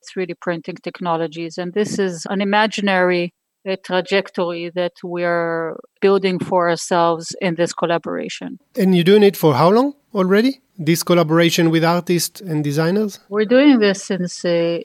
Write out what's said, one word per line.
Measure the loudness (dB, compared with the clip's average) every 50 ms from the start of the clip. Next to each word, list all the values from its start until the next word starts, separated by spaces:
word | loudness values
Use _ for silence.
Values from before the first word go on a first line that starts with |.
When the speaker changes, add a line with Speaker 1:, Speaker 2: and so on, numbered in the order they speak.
| _
Speaker 1:
three | -12 -10 -8 -8
D | -8 -10
printing | -8 -6 -6 -6 -6 -8 -12 -14 -12 -12
technologies. | -12 -10 -6 -4 -2 -2 -2 -4 -6 -6 -10 -12 -10 -10
And | -10 -8 -6 -4
this | -4 -4 -2 -2
is | -2 -2 -4 -4 -6 -8 -6
an | -4 -4
imaginary, | -2 0 2 2 2 0 0 -2 -2 0 2 2 2 2 2 0 -2 -4 -8 _ _ _ _ _ -8
uh, | -8 -8 -8 -6
trajectory | -4 -4 -4 -2 0 0 -2 -2 -2 -4 -4 -4 -4 -4 -6 -8 -6 -4
that | -4 -4 -4 -6 -10 -12
we | -8 -6 -4 -2
are | -2 0 0 -2 -2 -4 -4 -6 -6 -8 -12 -16 _ _ _
building | 2 2 2 2 2 0 -2
for | -4 -2 0 0 2 2 2
ourselves | 0 -2 -2 0 0 2 2 2 0 -2 -6 -10 -8 -6
in | -4 -4 -2
this | -2 -2 -4 -2
collaboration. | -4 -2 -2 -2 -2 -4 -6 -8 -8 -8 -10 -10 -12 -12 -14 -14 -16 _ _ -2
Speaker 2:
And | 0 2 4 4
you're | 4 4
doing | 6 6 6 6
it | 4 4
for | 2 2 2 4
how | 4 4 4
long | 4 4 2 0 -4 _ _ _ -2
already? | -2 0 2 2 2 2 2 -2 -4 _ _ _
This | -4 -2 0 0 0
collaboration | 2 2 2 2 2 4 4 4 4 4 2 2 2 2
with | 2 2 2
artists | 2 0 0 0 0 -2 -2 -2 -4 -8 -12
and | -10 -6 -4 -4 -2
designers? | -2 -2 0 0 0 0 0 -2 -4 -6 -12 _ -6
Speaker 1:
We're | -4 -2 0
doing | 4 4 6 6 6 6 6
this | 4 2 0 -2 -4
since, | -6 -4 -4 -4 -6 -8 -6 -2
uh, | -2 0 0 0 0 -2 -4 -8